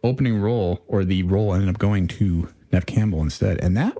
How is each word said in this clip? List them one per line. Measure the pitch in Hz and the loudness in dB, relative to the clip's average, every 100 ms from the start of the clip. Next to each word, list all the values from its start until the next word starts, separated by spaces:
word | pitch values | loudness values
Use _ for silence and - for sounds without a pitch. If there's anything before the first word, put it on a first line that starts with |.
opening | 120 131 131 110 | -2 0 0 0
role, | 101 120 90 87 - | 0 0 -2 -4 -2
or | 101 92 | -2 0
the | 95 | 0
role | 90 98 107 | 2 2 2
ended | 92 98 | 2 0
up | 90 | 0
going | 101 101 87 | 0 0 0
to | - 101 85 85 - - | 0 0 0 -4 -10 -2
Neve | 90 - | -2 0
Campbell | - 107 80 | 0 0 0
instead. | 78 - 101 - | -2 -2 -2 0
And | 90 98 | 0 0
that | 185 - | 0 -4